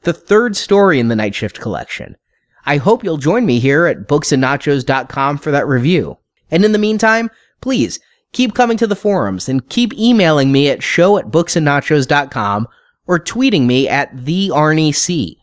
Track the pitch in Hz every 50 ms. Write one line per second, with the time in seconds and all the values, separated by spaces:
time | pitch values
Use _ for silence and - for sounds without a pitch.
0 | - 143 135 - _ - 202 214 240 240 202 - - - 196 202 202 190 165 131
1 | 117 117 117 107 107 104 104 - 113 101 - - - 110 92 - - - - -
2 | - - - _ _ _ _ _ _ _ _ _ _ - 147 143 117 180 226 226
3 | - 185 160 151 127 151 190 247 240 170 120 120 117 135 139 151 170 160 127 -
4 | 98 - 143 151 - - 147 131 131 131 139 139 - 151 143 139 120 - 135 135
5 | 127 - - 139 135 139 147 143 - 156 139 143 107 139 135 123 120 156 180 156
6 | 95 71 - _ _ _ _ _ _ _ 156 170 202 214 214 208 214 214 214 208
7 | 226 220 220 226 233 226 _ _ _ _ _ _ - 254 269 196 120 90 - -
8 | _ _ _ _ _ _ - - 254 233 - - 247 233 226 214 233 202 202 -
9 | - 208 202 175 117 98 95 92 - - 131 131 - _ - 233 240 208 - -
10 | 214 240 247 214 180 160 156 147 135 135 135 139 143 143 131 - - - - -
11 | 170 190 208 185 - 107 - 165 175 - - 170 156 147 143 143 - - 156 147
12 | 131 - 151 143 143 135 - 120 104 101 101 104 113 - _ _ _ _ _ _
13 | _ - 180 165 170 - - 226 262 269 214 156 127 123 123 131 135 - 120 139
14 | 139 - - 127 123 143 170 190 196 190 - 147 151 151 156 156 156 151 139 -
15 | - - 180 156 104 80 - _